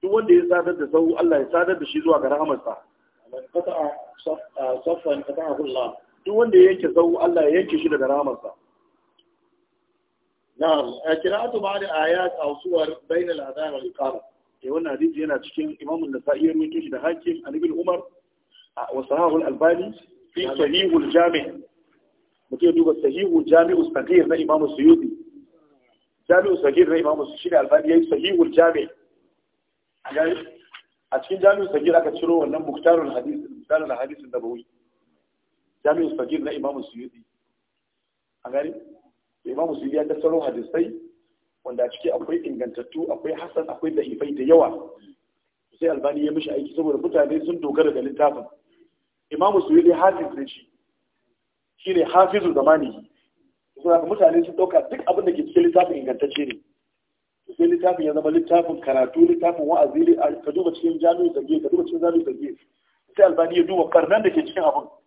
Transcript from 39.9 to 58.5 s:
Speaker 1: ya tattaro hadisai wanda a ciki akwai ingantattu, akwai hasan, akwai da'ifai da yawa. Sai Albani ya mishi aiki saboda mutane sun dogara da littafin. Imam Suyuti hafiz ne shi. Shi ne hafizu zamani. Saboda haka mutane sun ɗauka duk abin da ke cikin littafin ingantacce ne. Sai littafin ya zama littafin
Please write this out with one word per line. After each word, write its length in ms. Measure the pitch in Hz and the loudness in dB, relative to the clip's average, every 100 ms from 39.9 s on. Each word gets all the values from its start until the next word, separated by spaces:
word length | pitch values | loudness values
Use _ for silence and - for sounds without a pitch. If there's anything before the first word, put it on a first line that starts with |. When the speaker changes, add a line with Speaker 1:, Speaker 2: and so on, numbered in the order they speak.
| 151 | -4
Speaker 1:
ya 100 | 151 | -2
tattaro 340 | 156 160 160 | -2 0 0
hadisai 520 | 143 117 113 165 170 - - _ _ _ _ _ | -2 -6 -6 -4 -4 -6 -18 _ _ _ _ _
wanda 200 | - 123 | -14 -4
a 60 | 123 | -6
ciki 220 | - 170 | -4 -6
akwai 260 | 165 165 170 - | -4 -4 -6 -6
ingantattu, 640 | 127 123 - - 160 165 | -8 -10 -10 -12 -8 -6
akwai 200 | - - | -6 -8
hasan, 320 | 156 170 - 160 | -10 -8 -8 -8
akwai 220 | - 160 | -6 -6
da'ifai 440 | 156 - - 147 143 | -4 -6 -6 -8 -6
da 60 | |
yawa. 460 | 131 165 127 107 - - - _ _ _ _ _ _ _ | 6 6 6 0 -14 -20 -20 _ _ _ _ _ _ _
Sai 100 | 165 | -4
Albani 360 | 143 143 147 151 | -2 -4 -2 -2
ya 60 | |
mishi 180 | 156 - | -4 -6
aiki 240 | 135 - - | -8 -8 -6
saboda 220 | 156 139 | -2 -2
mutane 480 | 170 160 143 156 160 | -2 0 0 0 -4
sun 140 | 170 | -6
dogara 300 | 147 147 156 | -4 0 0
da 100 | 131 | 0
littafin. 440 | 131 135 147 139 - _ _ _ _ _ _ _ _ | -6 0 0 0 -14 _ _ _ _ _ _ _ _
Imam 220 | 151 190 196 | -2 2 2
Suyuti 300 | - 311 233 | 4 6 6
hafiz 420 | 170 185 180 156 - | 4 2 2 -6 -8
ne 100 | 135 | -12
shi. 200 | - _ _ _ _ _ _ _ _ _ _ _ _ | -14 _ _ _ _ _ _ _ _ _ _ _ _
Shi 160 | - | -2
ne 100 | 180 | 0
hafizu 500 | 160 180 185 202 175 | 2 4 4 4 0
zamani. 560 | 139 139 156 135 - - _ _ _ _ _ _ - | 2 4 4 2 -10 -20 _ _ _ _ _ _ -8
Saboda 200 | 139 170 | 2 2
haka 120 | 160 | 2
mutane 380 | 208 170 165 170 | 4 4 4 0
sun 100 | 170 | 0
ɗauka 340 | 185 175 - | 2 2 -2
duk 120 | 262 - | -8 -2
abin 180 | 170 190 | -2 0
da 60 | |
ke 140 | 156 - | -2 0
cikin 160 | - | 2
littafin 340 | 170 175 170 147 | 4 4 2 -2
ingantacce 480 | 131 123 143 - 143 | -6 -4 -4 -4 -6
ne. 140 | - _ _ _ _ _ _ _ _ _ - | -8 _ _ _ _ _ _ _ _ _ 0
Sai 100 | 170 | 0
littafin 380 | 175 185 180 156 | 2 2 0 -2
ya 80 | |
zama 180 | 151 156 | 0 0
littafin 500 | 165 165 | 0 2